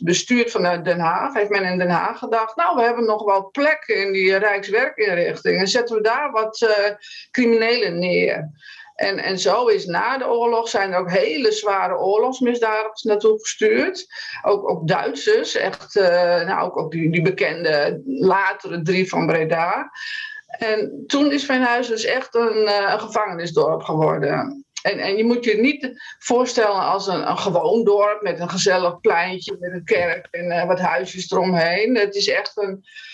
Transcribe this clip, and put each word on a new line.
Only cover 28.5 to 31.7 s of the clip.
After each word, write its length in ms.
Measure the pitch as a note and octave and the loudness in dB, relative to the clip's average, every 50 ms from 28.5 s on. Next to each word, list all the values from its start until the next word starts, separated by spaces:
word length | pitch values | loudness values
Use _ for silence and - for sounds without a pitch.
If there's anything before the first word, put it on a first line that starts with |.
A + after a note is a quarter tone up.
| F3+ F#3+ - G3 F#3 F3+ F3 F3 F3 - | -4 0 2 2 2 4 2 0 -2 0
pleintje, 580 | - A3 F3+ E3+ F3 F#3 F#3 F#3 - G#3 G3 F3 | 0 2 2 2 0 -2 -4 -8 -8 -10 -10 -8
met 120 | F3 F3+ | -8 -8
een 120 | F#3 F3+ E3 | -8 -10 -2
kerk 440 | - A3 F3+ F3 E3+ E3+ F3 - - | 0 0 2 2 0 -2 -4 -8 -10
en, 200 | - E3+ F3 F3 | -10 -8 -4 -2
eh, 160 | F3 E3+ E3 | -2 -2 0
wat 120 | F3+ F#3 F3+ | 0 0 0
huisjes 520 | F#3 E3 E3 F3 F#3 F3+ - F#3 F3+ - | 0 0 0 -2 -4 -6 -8 -10 -8 -2
eromheen. 640 | F#3+ F#3+ F3 F#3 F3+ E3+ D#3+ E3+ | -2 0 2 2 2 2 2 2